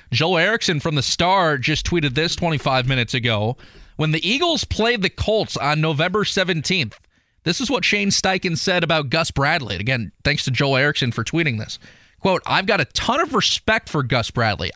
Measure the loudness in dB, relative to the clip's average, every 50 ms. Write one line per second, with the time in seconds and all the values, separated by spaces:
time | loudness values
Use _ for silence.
0 | -8 -4 -2 0 2 2 2 2 2 2 2 0 0 -2 -2 0 0 0 0 0
1 | 0 0 0 0 2 4 4 4 4 2 2 0 0 -2 -2 -2 -2 -2 0 0
2 | 0 0 0 0 0 -2 -2 -2 -2 -2 -2 0 0 0 0 2 2 2 0 0
3 | 0 0 -2 0 0 0 0 0 0 -2 -4 -6 -12 -20 -20 -20 -20 -12 -6 -2
4 | -2 0 0 0 0 -2 0 0 0 0 0 -2 -4 -4 -2 0 0 0 0 0
5 | -2 -4 -4 -2 -2 0 0 0 0 -2 -4 -2 -2 0 0 2 0 0 0 0
6 | 0 0 0 0 0 0 0 0 0 0 0 -2 0 0 0 0 0 -2 -6 -12
7 | _ _ _ _ _ _ _ _ -4 -4 -2 -2 -2 -2 0 0 2 2 2 2
8 | 2 0 0 0 2 0 0 0 0 -2 -2 -2 0 0 0 0 2 2 0 0
9 | 0 0 0 -2 -2 -2 -2 0 0 2 0 0 -2 -4 -6 -4 -2 -2 -2 -2
10 | -4 -8 -10 _ -2 -2 -2 0 -2 -2 0 0 2 2 4 4 4 2 2 0
11 | -2 -2 -2 -2 -4 -2 0 0 0 0 -2 -4 -6 -8 -12 -14 -16 -20 -20 -20
12 | _ _ _ _ 0 0 0 0 0 0 0 2 2 2 2 0 0 -2 -4 -2
13 | -2 0 0 0 0 0 0 0 0 0 -2 -2 0 0 0 0 0 -2 -2 -2
14 | 0 0 0 0 0 -2 -2 0 0 0 0 -2 -4 -4 -2